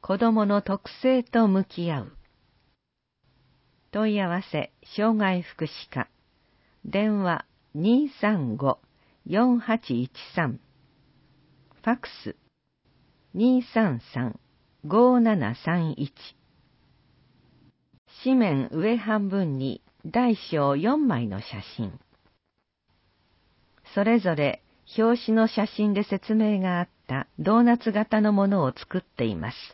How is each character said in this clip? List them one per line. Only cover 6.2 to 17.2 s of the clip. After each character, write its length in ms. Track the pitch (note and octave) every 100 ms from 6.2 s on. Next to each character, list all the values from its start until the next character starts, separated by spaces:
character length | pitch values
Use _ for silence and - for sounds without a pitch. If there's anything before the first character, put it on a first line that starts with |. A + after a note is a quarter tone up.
| _ _ _ _ _ _ -
電 360 | G3 G#3+ G#3
話、 220 | F#3 E3 - _ _ D3
二 340 | F#3+ B3+ D4 -
三 340 | G#3 G3+ C3 G#2+
五 240 | C3+ - _ _ _ _ -
四 340 | F#3 B3+ A#3+
八 420 | - A3+ - A#2+
一 80 | B2+ - -
三。 260 | - D3+ C3 _ _ _ _ _ _ _ _ _ _ _ _
フ 60 | -
ァ 40 |
ッ 40 | B3+
ク 120 | - -
ス、 120 | - - _ _ _ _ _ _ _ _ _
二 300 | F3+ A#3+ B3+ A#3+
三 280 | A3+ G#3+ A#2+ -
三 260 | A#2+ B2+ - _ _ _ _ D3
五 340 | G3+ B3 B3+
七 160 | A3+ G#3
七 200 | G#2+ A#2
三 360 | - F3 D#3+ -
一。 140 | C#3+ _ - _ _ _ _ _ _ _ _ _